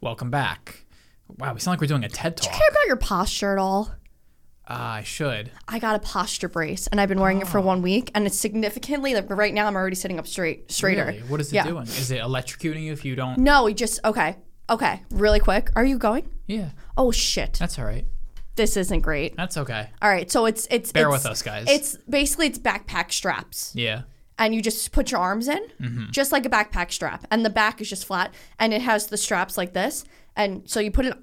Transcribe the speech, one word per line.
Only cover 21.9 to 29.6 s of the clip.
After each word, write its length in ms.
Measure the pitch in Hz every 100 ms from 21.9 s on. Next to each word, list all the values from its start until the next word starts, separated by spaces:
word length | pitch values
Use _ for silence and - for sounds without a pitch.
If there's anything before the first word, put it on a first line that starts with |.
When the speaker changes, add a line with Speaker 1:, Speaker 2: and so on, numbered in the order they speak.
| - -
Speaker 2:
basically, 380 | 277 277 - 311
it's 120 | -
backpack 520 | 247 202 - 185 175
straps. 600 | - 190 120 - - -
Speaker 1:
Yeah. 300 | - 117 110 127 - - -
Speaker 2:
And 160 | 220 220
you 60 |
just 300 | 220 220 -
put 180 | - 269
your 80 | 247
arms 280 | 180 208 240
in, 100 | 311 440 -
Speaker 1:
Mm-hmm. 300 | 123 120 107
Speaker 2:
just 200 | - 277
like 140 | 285 254
a 40 |
backpack 420 | 226 214 185 175
strap. 340 | - 156 - -
And 120 | 220 226
the 40 |
back 320 | 208 214 220
is 80 | 214
just 160 | 196 -
flat, 280 | 190 180 - - -
and 140 | 220
it 80 | 214
has 260 | 247 214 214
the 100 | 208
straps 400 | - 190 190
like 160 | -